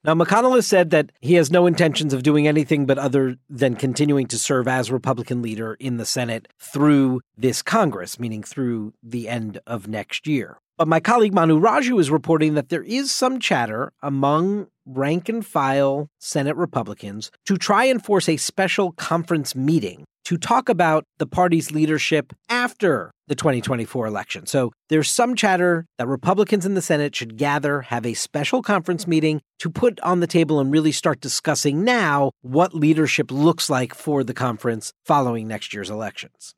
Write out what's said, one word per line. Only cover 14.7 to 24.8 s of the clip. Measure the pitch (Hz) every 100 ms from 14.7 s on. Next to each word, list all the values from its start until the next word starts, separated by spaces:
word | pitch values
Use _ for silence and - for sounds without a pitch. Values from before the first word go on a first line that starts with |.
| _ 131
rank | 131 135 170 180
and | 226
file | 208 160 135 139 139 139 151 _
Senate | - 151 139 156
Republicans | 170 131 104 101 104 104 - _ -
to | 190
try | - 208
and | 262 247
force | - 196 -
a | 156
special | - - 190 - 185
conference | 170 - 170 165 165 131 131
meeting | 135 160 101 87 73 _
to | - 170
talk | - 240 262
about | 180 165 156 - _
the | 139
party's | - 180 165 131
leadership | 151 156 156 - 156 131 - -
after | 240 247 - 190 127 82 _ _
the |
twenty | 139 160 123
twenty-four | 110 123 110 131 110
election. | 104 - 92
So | - 139 123 _